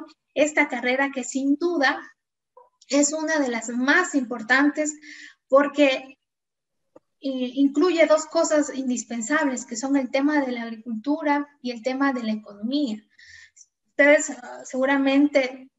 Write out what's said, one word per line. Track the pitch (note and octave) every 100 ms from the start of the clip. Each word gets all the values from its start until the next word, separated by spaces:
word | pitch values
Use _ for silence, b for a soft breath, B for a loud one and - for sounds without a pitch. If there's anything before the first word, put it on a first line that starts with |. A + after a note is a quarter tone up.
| - B _
esta | C#4 D4 D#4 D4
carrera | A#3+ B3 C4 C#4
que | C4+
sin | B3 C4+ C#4 D4
duda | F4 E4+ C4 E4 - _ _ _ _ _ _ _ -
es | C#4+ C#4+
una | D#4 D#4 D#4
de | C4
las | A#3 A#3
más | A#3+ C4 E4 F4+ C#4+
importantes | A#3+ A#3 A3 C4 D4 D4 D4+ - B B B B -
porque, | C4+ C#4+ C#4+ C#4 C4+ - - _ _ _ _ _ _ _ - _ _
eh, | C#4 C4 B3+
incluye | C4+ C#4 - F4+ E4 D4+
dos | D#4 -
cosas | E4 D#4 D4+ C#4+
indispensables, | C4 C4 A#3+ - A#3 A3 D4+ C#4+ B3 -
que | A#3+
son | C4+ C#4
el | B3+
tema | C4+ C#4+ D4+
de | C4
la | A#3+
agricultura | A#3 A3+ B3 A3 C#4+ D#4 D4+ C#4+ C#4+ _
y | B3
el | A#3
tema | B3+ C4 C#4
de | B3+
la | A3
economía. | G#3+ - G3+ A3 C#4+ C#4 G#3+ _ B B B B B - _ _
Ustedes, | - C#4+ D4+ D4
ah, | B3+ - - -
seguramente | B3+ C4 C#4 C4+ C#4 D4 C#4 B3+ C4 C4